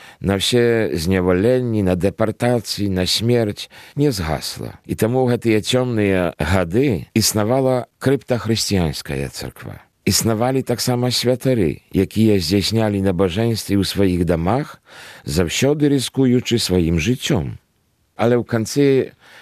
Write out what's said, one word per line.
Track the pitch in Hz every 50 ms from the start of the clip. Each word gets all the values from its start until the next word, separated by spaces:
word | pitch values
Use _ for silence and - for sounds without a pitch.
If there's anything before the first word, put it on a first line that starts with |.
| - - - -
на | - 90 101 95
ўсе | 90 - - 120 120 117 117 113 107 78 65
зняваленні, | 85 78 90 95 95 90 92 90 90 101 120 127 127 127 120 113 107 98
на | 90 90
дэпартацыі, | 87 87 98 - - 113 104 104 - 120 123 123 117 - - - - 101 101 95
на | 92 90 87
смерць, | - - 113 117 123 120 113 104 101 - - - - - - - -
не | 143 143 147 120
згасла. | 95 85 80 76 67 - - - - 57 57 - - _
І | - -
таму | - 110 113 123 131 131
ў | 123 120
гэтыя | 104 - 117 107 107 98
цёмныя | - - 127 127 127 120 107 104 98 95 92 90 82 -
гады | - 82 80 95 98 90 82 87 117 139 147 104 76 60 - -
існавала | 113 101 - - 107 104 107 127 135 135 131 127 123 117 - _ _
крыптахрысціянская | - 135 139 135 - - 127 113 98 107 113 104 - - 104 95 85 78 69 - - - 71 67 69 64 -
царква. | - 69 64 - - - 53 50 - - _ _ _ _
Існавалі | - 98 - - 113 113 107 120 127 135 135 123
таксама | - 123 113 - - 123 123 123 123
святары, | 120 - - 120 127 120 - 135 127 117 92 76 64 - - _
якія | - 87 95 - - 104 113 110 104 98
здзяйснялі | 85 76 98 101 92 - 107 113 110 107 101 98 95
набажэнствы | 98 90 85 98 92 82 104 113 117 113 101 - - 98 101
ў | 92
сваіх | - - 98 101 95 90 85 90 82
дамах, | 87 80 82 92 110 135 147 - - - _ _ - - - - - - -
заўсёды | - 69 87 90 78 - - 127 135 147 151 147 143
рыскуючы | 143 135 120 - - 131 135 127 123 127 117 - 120 113 -
сваім | - 90 90 85 80 85 82
жыццём. | 76 107 127 139 - - 151 101 73 60 - - _ _ _ _ _ _ _ _ _ _ _
Але | - 104 117 123
ў | 120 110
канцы | - - 113 113 - - 143 143 139 135 131 - - - _ _ - - -